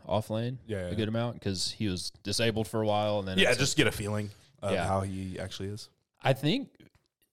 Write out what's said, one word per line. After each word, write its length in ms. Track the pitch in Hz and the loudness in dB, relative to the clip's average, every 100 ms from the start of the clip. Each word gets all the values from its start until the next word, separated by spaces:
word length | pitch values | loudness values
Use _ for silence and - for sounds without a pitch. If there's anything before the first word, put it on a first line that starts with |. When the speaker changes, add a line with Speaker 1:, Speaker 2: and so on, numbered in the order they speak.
| - | -2
Speaker 1:
off 240 | 101 110 | -2 0
lane 300 | 110 117 127 - | -4 -4 -6 -6
Speaker 2:
Yeah, 140 | 101 | -6
yeah, 40 | 90 | -4
Speaker 1:
a 40 | |
good 80 | 104 | -2
Speaker 2:
yeah. 80 | 107 | 0
Speaker 1:
amount 340 | 113 120 123 | 0 -2 -4
'cause 300 | 104 92 - | -4 -2 -4
he 160 | - 107 | -2 -2
was 240 | 90 - - | -2 -6 -10
disabled 460 | - 98 117 110 107 | -4 0 2 2 0
for 140 | 113 | 0
a 20 | 107 | 2
while, 320 | 104 107 104 | 2 2 0
and 100 | 95 | 0
then 120 | 92 | 4
Speaker 2:
Yeah, 100 | 151 | 4
Speaker 1:
it's 80 | 120 | 4
Speaker 2:
just 180 | 135 - | 2 4
get 120 | 117 | 4
a 40 | |
feeling 380 | - 101 107 104 - _ - | 4 -2 -2 -4 -10 _ -8
of 100 | 101 | -2
Speaker 1:
Yeah. 120 | 95 87 | 0 2
Speaker 2:
how 140 | 98 | 2
he 380 | 98 95 95 87 | 0 -4 -6 -6
actually 300 | 92 - 95 | -8 -8 -8
is. 200 | 104 - _ _ _ | -8 -14 _ _ _
Speaker 1:
I 120 | 123 | 2
think, 360 | 135 147 233 247 - - _ _ _ _ | 2 2 0 -2 -14 -20 _ _ _ _